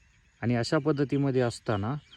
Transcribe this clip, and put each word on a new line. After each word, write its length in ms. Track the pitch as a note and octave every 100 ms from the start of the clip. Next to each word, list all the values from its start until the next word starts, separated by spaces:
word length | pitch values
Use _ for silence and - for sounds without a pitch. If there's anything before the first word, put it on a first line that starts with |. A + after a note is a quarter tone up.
| _ _ _ _
आणि 140 | A2+ B2
अशा 220 | A#2 D#3
पद्धतीमध्ये 640 | D3 C#3+ C#3 C#3+ C#3 B2+
असताना 540 | A#2+ - - G#2 G#2+ D3 -